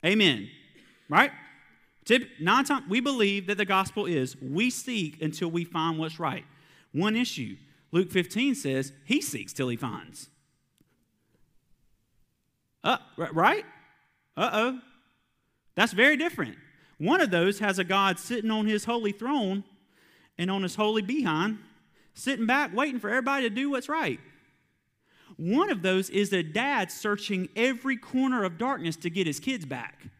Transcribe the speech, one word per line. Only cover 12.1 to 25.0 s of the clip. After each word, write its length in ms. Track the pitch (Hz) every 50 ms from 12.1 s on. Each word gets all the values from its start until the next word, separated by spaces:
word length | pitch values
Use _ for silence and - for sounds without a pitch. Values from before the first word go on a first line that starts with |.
| _ _ _ _ _ _ _ _ _ _ _ _ _ _ -
Uh, 140 | 156 - - - - -
r-, 160 | - 165 - 156
right? 320 | 160 170 226 349 427 - - - - _ _ _ _ _ _ _ _ _ _ _
Uh-oh. 420 | - 196 240 - 214 226 254 262 254 - _ _ _ _ _ _ _ _ _ _ _ _ _ _ _ _ _ _
That's 180 | - 208 233 -
very 240 | 185 240 285 302
different. 400 | 254 311 349 - - 160 113 - - - - _ _ _ _ _
One 220 | _ 151 196 302 381
of 120 | 339 226
those 280 | 180 170 170 190 202 196
has 200 | 214 202 190 185
a 40 | 185
God 340 | 175 190 196 196 196 185
sitting 340 | - - - 240 240 208 226
on 140 | 220 214 214
his 200 | 214 214 208 -
holy 260 | 226 233 240 226 202
throne 520 | 202 202 220 247 294 285 220 185 190 202 196 _ _ _ _ _ _ _ _ _ _ _ _ _ _
and 120 | - 170 185
on 140 | 196 196 190
his 120 | 180 180
holy 260 | - 214 214 220 220
behind, 580 | 208 190 254 311 262 180 156 156 175 214 220 208 - - - _ _ _ _ _ _ _ _
sitting 320 | - - 254 277 - 226
back, 280 | 220 254 277 294 202 175
waiting 260 | 220 277 311 254 247
for 100 | - 202
everybody 400 | 220 262 247 262 277 277 254 233
to 40 | 202
do 160 | 240 269 285
what's 200 | 277 247 247 -
right. 300 | 294 320 294 170 123 - - - _ _ _ _ _ _ _ _ _ _ _ _ _ _